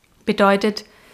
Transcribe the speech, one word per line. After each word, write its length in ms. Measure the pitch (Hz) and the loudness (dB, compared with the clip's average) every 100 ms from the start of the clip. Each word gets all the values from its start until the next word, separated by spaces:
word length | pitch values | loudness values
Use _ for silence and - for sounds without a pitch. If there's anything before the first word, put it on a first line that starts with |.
| _ _ - | _ _ -4
Bedeutet, 600 | 208 196 202 214 208 - _ _ | 0 2 2 0 -6 -12 _ _